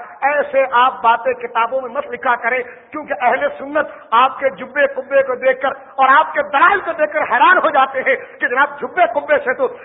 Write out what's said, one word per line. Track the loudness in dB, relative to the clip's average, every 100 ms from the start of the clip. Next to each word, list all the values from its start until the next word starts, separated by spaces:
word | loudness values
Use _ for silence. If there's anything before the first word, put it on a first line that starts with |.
| -8 -4 -2
ایسے | 0 0 0 2
آپ | 2 2 2
باتیں | 0 0 0
کتابوں | -4 -4 -4 -2 -2
میں | -6
مت | -8 -8
لکھا | -4 -2 0
کریں، | 0 -2 -4 -12 -14
کیونکہ | -12 -8 -2
اہل | 0 2 -2 -6
سنت | -4 -4 -4 -8 0
آپ | 2 2 0
کے | -4
جبے | -4 -6 0 0
قبے | -2 0 0
کو | 2 0
دیکھ | 0 0
کر | -2 -6 -8 2
اور | 4
آپ | 6 4
کے | -2
دلائل | -2 2 4 2
کو | -2
دیکھ | -2 -2
کر | -2
حیران | -2 2 4 4
ہو | 2
جاتے | 2 0 0
ہیں | -2 -2 -6 -6
کہ | -4
جناب | 0 0 -2
جبے | -8 0 0
قبے | 0 0 0
سے | 0
تو | -2 -4 -6